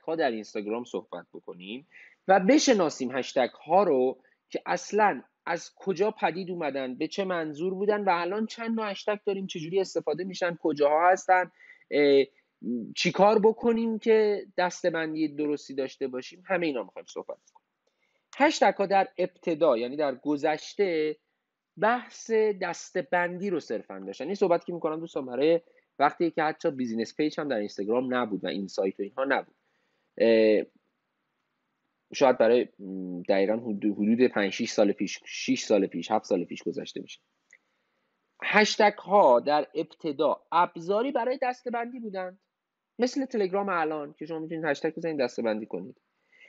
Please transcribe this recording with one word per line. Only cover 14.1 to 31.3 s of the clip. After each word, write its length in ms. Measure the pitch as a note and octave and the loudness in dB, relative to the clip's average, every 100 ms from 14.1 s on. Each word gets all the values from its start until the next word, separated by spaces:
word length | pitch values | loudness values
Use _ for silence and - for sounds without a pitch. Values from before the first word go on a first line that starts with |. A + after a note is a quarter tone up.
| A3 G#3+ G3+ G3+ - | 4 4 0 -4 -2
دسته‌بندی 720 | F3+ - F3+ E3 D#3+ D#3 D#3 | -2 0 -2 -2 -4 -2 -2
درستی 460 | C#3+ D3 C#3+ - | -2 -2 -4 -6
داشته 340 | C3+ C3 - C3+ | -6 -6 -4 -6
باشیم، 360 | B2+ - F3 F#3 | -6 -10 -18 -4
همه 180 | F3+ E3 | -2 0
اینا 180 | B2+ | -2
می‌خوایم 220 | F#2 F2 - | -6 -14 -12
صحبت 280 | - - - _ | -12 -10 -14 _
بکنیم. 180 | _ _ _ _ _ _ _ _ - | _ _ _ _ _ _ _ _ 0
هشتگ 360 | D4 - A3 | 2 4 2
ها 120 | G3 F#3+ | 2 2
در 220 | G3 F#3 - | 2 0 -2
ابتدا، 600 | F3+ _ - D#3 D#3 A#2 | -6 _ -6 2 2 2
یعنی 180 | A#2+ D3 | -2 -2
در 200 | C#3+ B2 | -4 -2
گذشته، 1000 | C#3+ D3 D3+ D#3 - - G3 D#3+ D3+ D3+ _ _ _ _ _ - | -4 -2 -2 -2 -8 -2 0 0 -2 -6 _ _ _ _ _ -2
بحث 540 | G#3 B3 A3 - - A3 G#3+ F#3+ | 0 0 -6 -18 -2 2 2 0
دسته‌بندی 880 | F3+ E3 - F#3 - F3+ F3 F3 G3+ | -6 -8 -8 -8 -2 -2 0 -4 -4
رو 100 | E3 | -4
صرفاً 440 | - G#2+ - F#2+ F#2+ | -4 -8 -8 -12 -12
داشتن. 180 | G2 C#3 | -10 -8
این 100 | G3+ | 0
صحبت 300 | F#3+ E3+ - | 2 2 -2
که 80 | |
می‌کنم 260 | E3+ D#3+ D#3 | -6 -4 -6
دوستان 260 | E3 D#3+ C3 | -6 -8 -6
برای 340 | B2 D3+ E3+ - _ _ - | 2 4 2 0 _ _ 0
وقتی 320 | C#3+ - E3+ | 0 2 -2
که 120 | E3 | 0
حتی 280 | D#3 D#3+ - | -2 -2 -4
بیزینس 440 | C3+ B2 A2+ A2 - | -2 -4 -2 -4 -2
پیج 240 | D3+ E3+ | -4 -2
هم 80 | D3 | -4
در 100 | A#2 | -4
اینستاگرام 560 | G#2 - G2+ A#2+ C3 | -4 -6 0 0 0
نبود 300 | B2 A#2 F#2 | -2 -2 -4
و 40 | F2+ | -4
این 200 | D#2 F#2+ | -4 -6
سایت 320 | - G2 - | -2 -2 -2
و 40 | |
اینها 220 | G3+ - G3 | -8 -4 0
نبود. 300 | A#2+ - _ _ _ _ _ _ - | 0 -2 _ _ _ _ _ _ 2
اه، 460 | A2+ A2+ A2 G#2 - _ _ _ _ _ _ | 4 6 6 4 0 _ _ _ _ _ _